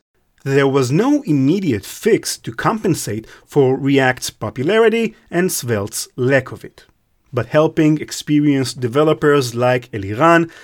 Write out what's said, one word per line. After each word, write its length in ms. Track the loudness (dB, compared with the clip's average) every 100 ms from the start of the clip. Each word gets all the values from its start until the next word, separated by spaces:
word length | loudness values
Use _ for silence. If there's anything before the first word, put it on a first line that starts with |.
| _ _ _ _
There 260 | -2 2 2
was 220 | 2 2
no 320 | 2 2 0
immediate 600 | 2 2 2 2 0 -4
fix 540 | -6 -4 0 0 0 -10
to 140 | -10
compensate 760 | -4 -4 -2 -2 -2 -2 -8 -10 -20
for 320 | _ 2 2 2
React's 540 | 2 2 2 0 -6
popularity 840 | -10 -10 -4 0 2 4 2 -2 -6 -8
and 220 | -2 -2
Svelte's 560 | -2 -2 -2 -2 -8 -12 -4
lack 340 | 2 2 0
of 140 | -14
it. 220 | -18 -20 _ _ _ _ _
But 160 | -6 0
helping 540 | 2 2 2 2 2
experienced 800 | -2 -10 -2 2 2 0 -2 -4
developers 720 | -4 0 0 2 2 2 0
like 360 | -2 0 0 -4
Eliran 600 | -10 -8 0 0 2 -4 -10